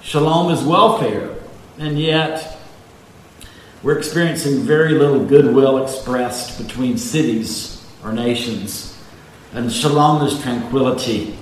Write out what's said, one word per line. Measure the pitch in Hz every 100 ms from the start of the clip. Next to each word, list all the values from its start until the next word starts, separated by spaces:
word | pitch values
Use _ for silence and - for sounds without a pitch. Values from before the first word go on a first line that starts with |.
Shalom | - 151 156 165 180
is | 147
welfare, | 135 190 220 - 120 104 - - - - - -
and | 151 147
yet | 160 160 156 - - - - - - - - - - - - - - -
we're | - 147
experiencing | - 170 170 151 143 135
very | 113 151 160
little | 147 143 131
goodwill | - 139 131 127 135 135
expressed | 135 - - 127 120 - - -
between | 107 123 127 113
cities | - 156 131 113 104 - - - - -
or | 110
nations. | 113 120 120 120 101 98 - - - - - - - -
And | 120 117
shalom | - 151 147 151 151 139
is | -
tranquility | 127 120 117 131 127 - - 104 80 -